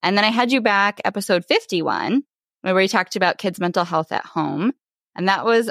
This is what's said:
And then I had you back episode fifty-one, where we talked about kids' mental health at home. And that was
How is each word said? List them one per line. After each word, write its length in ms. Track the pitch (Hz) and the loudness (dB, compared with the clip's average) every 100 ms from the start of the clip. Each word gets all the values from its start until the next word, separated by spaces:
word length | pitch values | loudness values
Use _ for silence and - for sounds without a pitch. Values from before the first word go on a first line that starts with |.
And 140 | 175 202 | 0 2
then 60 | |
I 60 | 214 | 2
had 240 | 226 247 | 2 2
you 80 | 262 | 2
back 400 | 220 202 202 208 | 2 2 0 0
episode 420 | 208 196 196 185 - | -4 -4 0 0 2
fifty-one, 800 | 381 - 180 151 92 117 247 285 _ _ _ | 0 0 -4 -2 -2 0 -2 -2 _ _ _
where 140 | 185 185 | 0 2
we 120 | 190 | 2
talked 300 | 208 185 208 | 2 -2 0
about 200 | 180 - | 0 0
kids' 220 | 202 175 | -4 -2
mental 240 | 180 175 | -2 0
health 300 | 175 165 160 | 0 -2 -2
at 120 | - - | -6 -6
home. 460 | - 151 147 208 - _ _ _ | -4 -4 -2 -2 -4 _ _ _
And 140 | - 185 | -4 -2
that 160 | 190 | 0
was 260 | 165 233 226 | 2 2 0